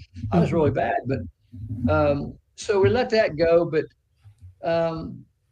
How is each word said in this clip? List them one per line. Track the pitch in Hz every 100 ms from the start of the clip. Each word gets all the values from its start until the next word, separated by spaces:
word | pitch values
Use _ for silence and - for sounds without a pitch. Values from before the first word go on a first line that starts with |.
| - 87 107
I | 175
was | -
really | 165 143
bad, | 131 117 - -
but, | 131 - - _ - - 107 123
um, | 156 147 143 - - _
so | - - 202
we | 202
let | 233 254
that | 220 202 151
go. | 165 170 165
But, | 151 - _ _ _ - _ - _
um, | 165 165 165 160 165 - - _ _